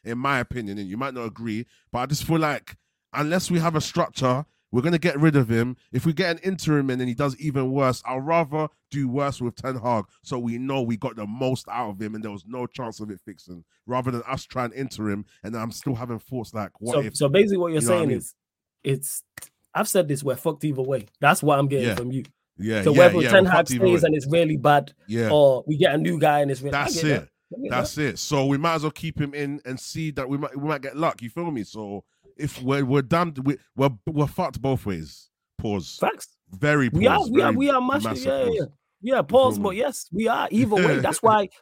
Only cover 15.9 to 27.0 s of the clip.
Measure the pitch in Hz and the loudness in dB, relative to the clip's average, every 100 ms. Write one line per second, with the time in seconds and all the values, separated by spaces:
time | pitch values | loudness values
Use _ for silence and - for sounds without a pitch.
15.9 | 120 123 113 - 127 107 113 98 - 113 | -6 -6 -10 -10 -10 -8 -8 -8 -8 -4
16.9 | 135 107 - 143 185 214 196 175 156 117 | -2 -2 -2 2 4 4 2 0 0 2
17.9 | - 147 - - - _ _ _ _ - | 2 2 -2 -6 -16 _ _ _ _ -4
18.9 | 139 - - - - - _ _ 160 214 | -4 -4 -10 -12 -18 -20 _ _ -4 0
19.9 | 190 156 139 139 127 165 147 156 131 131 | 2 2 0 -2 -4 -2 -2 -2 -2 -2
20.9 | 135 - _ 143 175 147 143 139 135 120 | -4 -6 _ 2 4 4 2 2 2 0
21.9 | 101 123 131 - _ _ - 104 110 101 | 0 -2 -6 -8 _ _ -8 -2 0 6
22.9 | 143 175 175 131 190 185 175 160 123 185 | 8 8 8 4 6 6 4 2 2 4
23.9 | 175 160 151 139 165 160 151 147 147 143 | 4 4 0 0 2 2 2 4 4 2
24.9 | - - 117 113 151 143 127 - 147 180 | -8 -6 -2 2 6 6 6 0 2 2
25.9 | 151 165 165 156 147 143 127 139 143 143 | 2 0 2 2 4 2 -2 -4 -2 -2
26.9 | 165 | -2